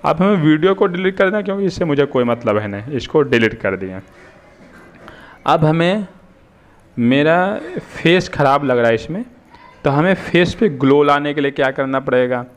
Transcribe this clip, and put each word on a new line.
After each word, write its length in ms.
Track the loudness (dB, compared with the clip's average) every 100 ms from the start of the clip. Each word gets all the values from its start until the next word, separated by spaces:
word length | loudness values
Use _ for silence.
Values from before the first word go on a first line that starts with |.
| -2
अब 160 | 0
हमें 140 | 2 4
वीडियो 380 | 4 4 2 2
को 100 | 0
डिलीट 300 | 0 -4 0
करना 200 | 0 0
है 60 |
क्योंकि 220 | -4 -4 -4
इससे 200 | -2 -2
मुझे 200 | 0 0
कोई 180 | 0
मतलब 340 | 0 -2 0 -2
है 100 | -2
नहीं, 260 | -10 -8
इसको 280 | -8 -2 -2
डिलीट 320 | 2 2 2 0
कर 140 | -4 -4
दिया। 260 | -8 -12 -16 -20 -20 -20 -20 -20 -20 -20 -20 -20 -20 -20 -20 -10 -2
अब 160 | 2 2
हमें, 420 | 2 0 -2 -6 -16 -20 _ _ _ _ _ _ -2
मेरा 640 | 0 2 2 2 0 -4 -8 -12
face 480 | -12 -2 2 2 0
ख़राब 340 | 0 2 2
लग 140 | 2 2
रहा 100 | 2
है 80 | 0
इसमें, 280 | -4 -10 -10 -18 _ -20 -20 -6
तो 60 | -2
हमें 240 | 0 0 -2
face 380 | 0 0 0
पे 160 | 0 -2
ग्लो 320 | 0 2 4
लाने 300 | 4 2 0
के 80 | -2
लिए 100 | -2
क्या 180 | 0 -2
करना 280 | -2 -2 -2
पड़ेगा? 420 | 0 0 0 -2 -6